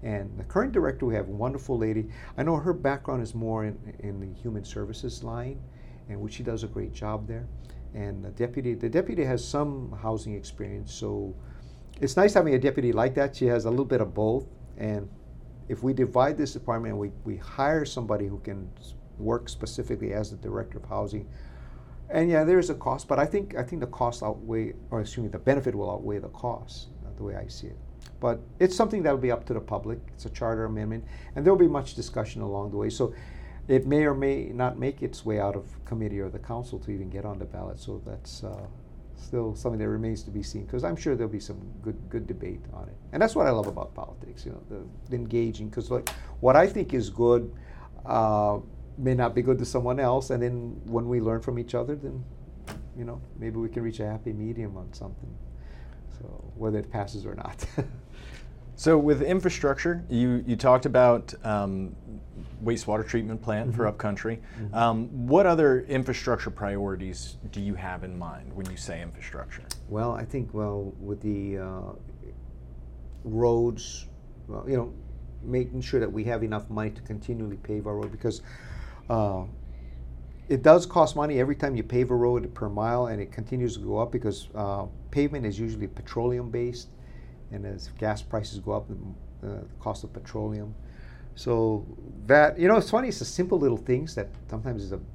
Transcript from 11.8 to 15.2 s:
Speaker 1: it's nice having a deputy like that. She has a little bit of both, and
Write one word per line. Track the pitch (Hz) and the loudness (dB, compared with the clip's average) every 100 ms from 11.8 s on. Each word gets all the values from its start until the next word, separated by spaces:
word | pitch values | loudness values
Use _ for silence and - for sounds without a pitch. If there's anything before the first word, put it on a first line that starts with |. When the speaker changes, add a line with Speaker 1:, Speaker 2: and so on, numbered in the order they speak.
| - - | -16 -2
Speaker 1:
it's | 139 156 | 0 6
nice | 202 | 8
having | 208 165 | 8 6
a | 131 | 6
deputy | 139 135 123 | 4 4 2
like | 107 123 | 4 4
that. | 131 139 | 4 0
She | - 127 | 4 4
has | 117 | 4
a | 110 | 4
little | 123 135 | 2 4
bit | 131 | 4
of | 101 | 2
both, | 95 107 127 135 - - - | 2 2 2 0 -12 -16 -6
and | 110 104 101 - | -2 -2 -4 -12